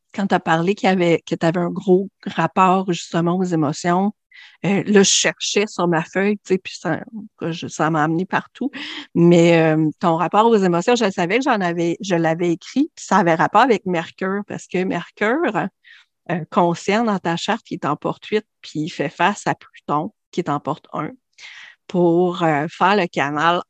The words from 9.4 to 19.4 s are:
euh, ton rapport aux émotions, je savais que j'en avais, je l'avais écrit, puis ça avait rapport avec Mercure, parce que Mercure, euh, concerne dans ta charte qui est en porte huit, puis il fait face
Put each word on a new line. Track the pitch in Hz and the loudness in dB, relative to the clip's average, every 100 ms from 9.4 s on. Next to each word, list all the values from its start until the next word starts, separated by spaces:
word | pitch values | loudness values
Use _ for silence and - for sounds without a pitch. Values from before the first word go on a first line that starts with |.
| 170 165 | 6 4
euh, | 160 156 156 - | 4 2 0 -2
ton | 185 165 | -2 0
rapport | 165 202 226 | 0 2 4
aux | 220 | 4
émotions, | 190 170 175 240 | 2 2 2 0
je | 214 | 0
savais | 190 170 220 | -2 -2 0
que | |
j'en | 269 220 | 0 0
avais, | 180 170 170 165 | 0 -2 -2 -4
je | 190 | -2
l'avais | 170 165 160 175 | 0 2 2 0
écrit, | 170 - 254 311 | -2 -4 -2 -2
puis | - | -4
ça | - 196 | 0 2
avait | 170 | 4
rapport | 160 151 208 | 2 2 4
avec | 254 202 185 | 4 2 0
Mercure, | 175 170 - 190 202 208 | -4 -4 -8 -6 -6 -8
parce | 196 - | -12 -6
que | 180 | -4
Mercure, | 190 175 - - 214 277 320 208 170 - _ - _ _ - | -2 -4 -8 -4 -2 0 0 -2 -4 -8 _ -20 _ _ -8
euh, | 170 156 | -6 -2
concerne | - 170 170 - 208 240 | 2 2 0 -2 0 0
dans | 190 | -2
ta | 175 170 | -2 -2
charte | - 220 | -2 -4
qui | - | -6
est | 170 139 | -6 -4
en | 147 | -4
porte | 170 - - | -6 -8 -6
huit, | 214 - _ | -6 -6 _
puis | - 151 | -12 -8
il | 156 | -6
fait | - 151 | -6 -6
face | - 175 208 | 0 -2 0